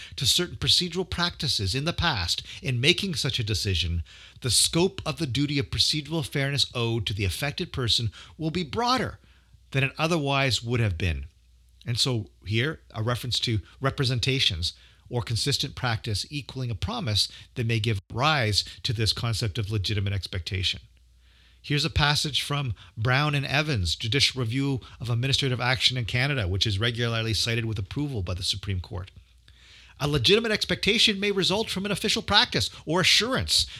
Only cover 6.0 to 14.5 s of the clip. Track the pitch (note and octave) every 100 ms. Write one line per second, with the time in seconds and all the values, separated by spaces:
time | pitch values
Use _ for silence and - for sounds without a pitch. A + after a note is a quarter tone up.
6 | C#3+ D#3+ - D3 C#3 C#3 - B2 A#2 A2+
7 | - G2 F#2+ - C#3+ - F3 - A#2+ -
8 | A2+ - - - D#3+ E3+ D3+ G#3+ A#3+ B3+
9 | D3+ - - _ _ - _ C#3 C3+ -
10 | D#3+ E3+ C#3 C#3 C3+ - A#2 A#2+ A2 E2
11 | F#2 C#2+ C#2 - _ _ _ _ A#2 A#2+
12 | C3+ A#2+ F#2+ _ - A2+ C3+ D#3+ - -
13 | A2 A#2+ B2+ - - G#2+ - - C3+ -
14 | B2 B2+ C3+ C3 -